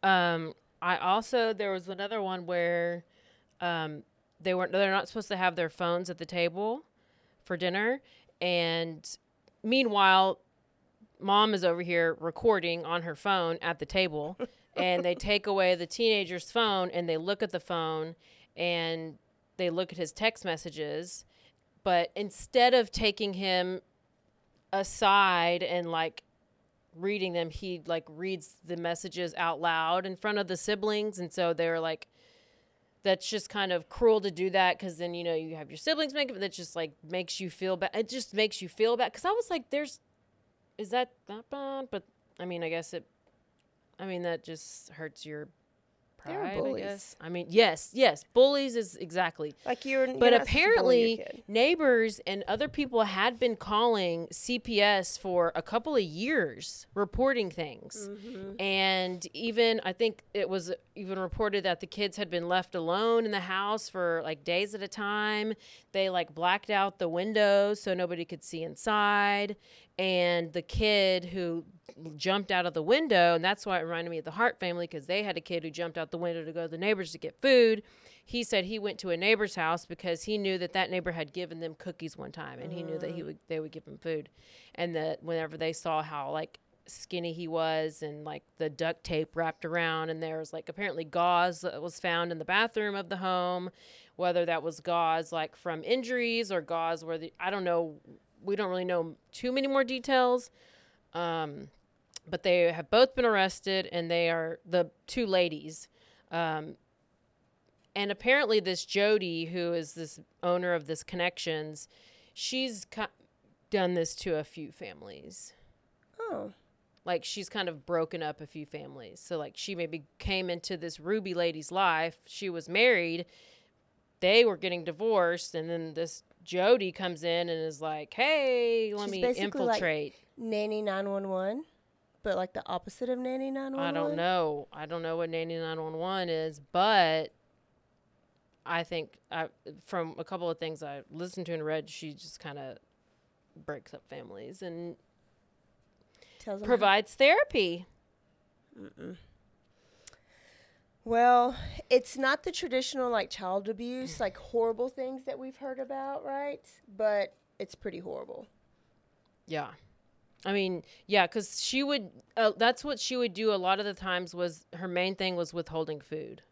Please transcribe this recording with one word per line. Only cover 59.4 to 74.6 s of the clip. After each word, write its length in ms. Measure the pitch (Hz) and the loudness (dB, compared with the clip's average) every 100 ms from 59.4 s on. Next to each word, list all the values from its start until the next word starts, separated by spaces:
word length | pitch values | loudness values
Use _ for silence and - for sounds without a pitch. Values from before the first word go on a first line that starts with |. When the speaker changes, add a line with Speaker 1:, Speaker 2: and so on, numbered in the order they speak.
| 226 220 233 220 | -4 4 4 4
Speaker 1:
I 100 | 185 | -2
think 300 | 185 226 214 _ | 0 0 -2 _
it 160 | 208 190 | -4 -2
was 240 | 190 170 185 _ - | -2 -4 -8 _ -14
even 240 | 190 190 | -8 -4
reported 440 | 185 - 214 196 185 | -4 0 0 2 0
that 140 | 170 | -2
the 80 | 190 | -4
kids 300 | - 202 190 | -4 -4 -4
had 140 | 196 | -4
been 180 | 170 170 | -2 0
left 240 | 185 180 | 0 0
alone 520 | 185 165 180 226 233 220 | -4 0 2 4 4 4
in 60 | |
the 100 | 208 | -2
house 460 | 185 190 202 220 - | -2 -2 0 -2 -4
for, 340 | 185 175 165 | -2 0 0
like, 200 | 156 156 | -2 -6
days 300 | 143 175 202 | -2 0 0
at 80 | 208 | -4
a 60 | 196 | -8
time. 640 | - 202 208 214 214 214 214 - - _ | -6 -4 -2 0 0 -2 -4 -10 -20 _
They, 180 | 196 190 | 0 2
like, 240 | 180 170 | 0 -2
blacked 380 | 151 175 196 - | 0 2 2 2
out 260 | 208 196 190 | 2 2 0
the 100 | 175 | -2
windows 720 | 165 202 220 208 202 202 208 | 0 0 4 6 6 4 0
so 120 | - | -2
nobody 320 | 180 180 170 165 | -2 -2 -4 -8
could 180 | 165 | -8
see 200 | - 170 | -8 -8
inside. 920 | 165 - - 214 208 208 202 202 202 208 _ - - - | -8 -4 0 2 4 4 4 2 -2 -6 _ -20 -18 -2
And 520 | 190 180 175 175 170 | 2 4 4 2 0
the 80 | 170 | -4
kid 640 | 165 - 220 208 190 185 175 | -2 2 4 6 4 2 0
who 400 | 190 175 165 165 170 - - 160 151 | -4 -2 -4 -6 -20 -20 -16 -14 -4
jumped 340 | 180 196 190 | 0 0 2
out 140 | 185 175 | 0 0
of 80 | |
the 100 | 160 | -2
window, 520 | 156 262 320 196 170 170 | 2 2 6 6 8 6
and 100 | 175 | 2
that's 200 | 202 - | 0 0
why 140 | 180 | -2
it 40 | |
reminded 260 | 160 170 170 | -2 -4 -4
me 80 | 165 | -6
of 80 | 160 | -8
the 60 | |
Hart 280 | 165 240 | 0 0
family, 260 | - | 2